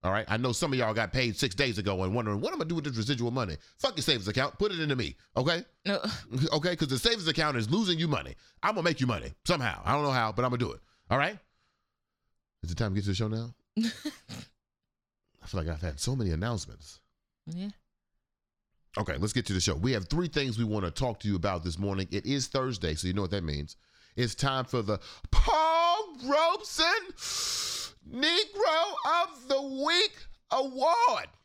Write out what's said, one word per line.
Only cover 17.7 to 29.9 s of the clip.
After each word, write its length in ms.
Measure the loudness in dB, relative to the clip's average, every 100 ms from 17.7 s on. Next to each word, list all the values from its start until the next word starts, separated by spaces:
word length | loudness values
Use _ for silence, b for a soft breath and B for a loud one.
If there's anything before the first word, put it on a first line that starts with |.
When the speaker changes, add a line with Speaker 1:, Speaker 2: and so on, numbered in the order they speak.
| -12 _ _ _ _ _ _ _ _ _ _ _ -6
Speaker 1:
Okay, 200 | -4 -2
let's 160 | 0
get 100 | -2 0
to 60 |
the 80 | 0
show. 140 | 0
We 180 | 0 0
have 160 | -2 -2
three 200 | -2 0
things 280 | 0 -2 -2
we 80 |
wanna 260 | -2 0 -2
talk 300 | -2 -4 -2
to 80 | -2
you 80 | 0
about 260 | 0 -2
this 160 | -4 -4
morning. 300 | -2 -2 -2
It 140 | -4
is 220 | -2 -2 0
Thursday, 480 | -2 -2 -2 -4
so 120 | -2 -2
you 60 |
know 100 | -2
what 100 | -2
that 120 | -2
means. 320 | -2 -4 -8 -12 b b b -4
It's 180 | -4
time 300 | 0 -2 0
for 160 | -2 -2
the 180 | 0 -2 B B B
Paul 880 | 6 8 6 6 4 4 2 -2 -8
Robeson 640 | 2 4 4 2 -2 2 2 2 -2 -10 B B B B B B B B -12
Negro 1120 | -2 2 2 0 0 2 2 0 0 2 2
of 260 | 2 -4 -2
the 360 | -2 0 -2
Week 300 | 2